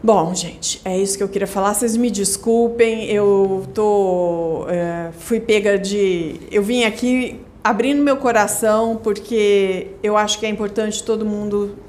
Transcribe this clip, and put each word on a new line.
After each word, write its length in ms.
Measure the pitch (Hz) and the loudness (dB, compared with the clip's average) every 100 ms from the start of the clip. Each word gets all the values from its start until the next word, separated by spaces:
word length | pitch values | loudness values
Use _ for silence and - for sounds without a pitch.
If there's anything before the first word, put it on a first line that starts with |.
Bom, 300 | 220 202 165 | 6 4 4
gente, 460 | 185 170 - - - | -2 -6 -8 -8 -8
é 140 | 190 185 | -4 -2
isso 180 | 196 - | -2 -2
que 60 | |
eu 60 | 202 | -4
queria 180 | 196 190 | -2 -4
falar. 280 | 196 196 | 0 0
Vocês 220 | 214 240 220 | 0 0 2
me 140 | 240 | 0
desculpem, 920 | 202 196 - 233 226 233 233 226 220 | 0 -2 0 2 2 2 2 2 2
eu 600 | 214 208 202 196 190 190 156 | -2 2 4 4 2 0 -4
tô, 920 | - 214 202 190 180 175 170 165 151 - | -2 2 2 2 2 0 0 -2 -2 -2
é, 440 | 175 170 170 170 165 | -2 -2 -4 -8 -12
fui 220 | - 226 | -2 -2
pega 400 | 220 208 202 202 | 2 2 4 0
de, 640 | 190 202 196 175 160 - - | 0 0 2 0 -4 -8 -2
eu 100 | 208 | -2
vim 220 | 202 247 | 0 2
aqui 580 | 220 220 247 254 247 226 - - | 0 0 0 0 -2 -8 -18 -4
abrindo 400 | 214 208 247 285 | -2 0 2 2
meu 140 | 285 269 | 2 2
coração, 800 | 269 220 208 - 220 214 226 220 | 2 2 2 0 2 2 0 -2
porque 960 | 220 208 - 226 208 202 190 185 - - | -4 -4 -2 0 4 4 2 -2 -8 -6
eu 140 | 208 208 | 0 0
acho 240 | 208 - | 0 -2
que 60 | 220 | -4
é 20 | |
importante 560 | 214 208 208 214 214 | -4 -4 -2 -4 -4
todo 200 | - 214 | -4 -2
mundo 520 | 214 208 208 202 202 - | -2 -4 -2 -2 -4 -8